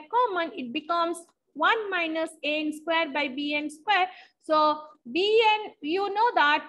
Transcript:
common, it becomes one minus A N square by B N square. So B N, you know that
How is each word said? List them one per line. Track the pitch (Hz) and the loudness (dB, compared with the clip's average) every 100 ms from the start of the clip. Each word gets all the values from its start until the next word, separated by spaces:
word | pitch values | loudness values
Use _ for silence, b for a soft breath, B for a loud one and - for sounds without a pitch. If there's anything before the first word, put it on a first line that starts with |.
| 302 | -2
common, | 466 494 359 330 381 | 0 0 0 -4 -6
it | 254 | -8
becomes | 294 - 339 339 339 - _ _ | -8 -4 -2 -2 -4 -10 _ _
one | 277 339 453 415 | 0 2 2 0
minus | 370 330 320 320 320 | -2 -2 -2 -6 -6
A | 294 302 | -4 -2
N | 302 | -4
square | 302 - 330 330 | -6 -2 -2 0
by | 294 285 | -2 -4
B | 254 285 | -4 -4
N | 294 302 | -4 -4
square. | - - 381 370 B B _ | -8 0 2 2 B B _
So | - 311 302 302 - - 233 | 0 2 4 2 -6 -20 -6
B | 285 415 440 440 427 | -2 2 4 4 2
N, | 427 - | -2 -10
you | 294 370 403 | -4 -2 -2
know | 403 480 | 2 2
that | 339 294 302 | 4 4 2